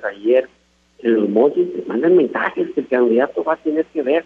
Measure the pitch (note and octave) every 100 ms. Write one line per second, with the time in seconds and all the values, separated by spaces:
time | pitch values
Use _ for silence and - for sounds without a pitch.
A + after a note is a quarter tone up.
0 | G#2+ G2+ G#2+ B2+ B2+ _ _ _ _ _
1 | A#2+ A2+ G2+ G#2 C#3+ F3 F3+ - - A2+
2 | D#3+ F3+ C3 - F#3 - - - C3 B2
3 | A#2+ A2+ C#3 - D#3+ D#3+ D#3 D#3 D#3+ D#3+
4 | C3 D#3+